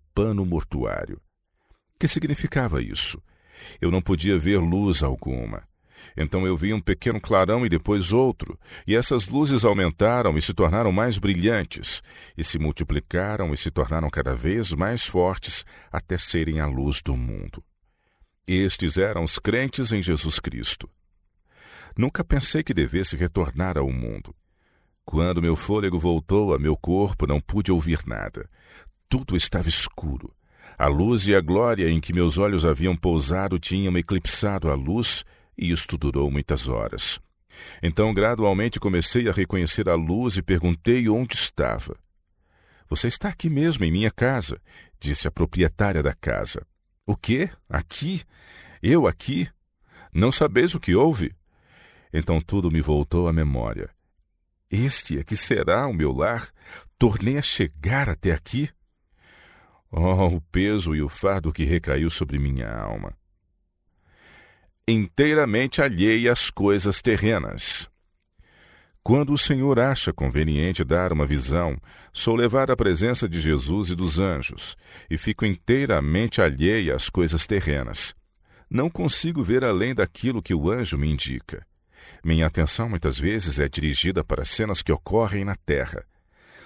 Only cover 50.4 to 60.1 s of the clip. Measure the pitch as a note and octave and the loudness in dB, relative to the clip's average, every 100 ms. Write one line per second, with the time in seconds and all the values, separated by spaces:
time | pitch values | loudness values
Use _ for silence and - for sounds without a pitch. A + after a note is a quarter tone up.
50.4 | D3+ G#2 E3+ E3+ - F2+ D3+ C3 D#2+ - | 4 4 2 2 2 4 4 2 -2 -6
51.4 | _ _ _ _ - _ _ D#2 D#2 D#2+ | _ _ _ _ -20 _ _ -4 0 0
52.4 | D#2 G2+ F2 D#2+ D#2 D2 C#2+ F2 F2 E2 | 0 0 2 0 2 0 2 0 2 2
53.4 | D2+ C2 A1+ G#1 G1+ _ _ _ _ _ | 0 -2 -4 -8 -10 _ _ _ _ _
54.4 | _ _ - G2 C3 - - C2+ C#2+ G#2 | _ _ -6 -2 0 -2 -4 -6 -4 -4
55.4 | - G#2+ D2+ F#2+ C#3 F#2+ D2+ C2 F#2+ A#2 | 0 0 2 0 0 0 0 0 0 -2
56.4 | - _ - - - - A#2+ G#2+ G2+ C#3+ | -8 _ -20 -20 -12 2 2 2 -2 0
57.4 | C#3+ - E2 D2 D#2 C3+ C3+ D#2+ F#2+ D#2+ | -2 0 -2 -2 -2 0 0 -2 0 -2
58.4 | - B2 D3 - _ _ _ _ _ - | -2 -4 -4 -6 _ _ _ _ _ -20
59.4 | - - _ _ - D#2+ F2+ | -20 -20 _ _ -8 0 2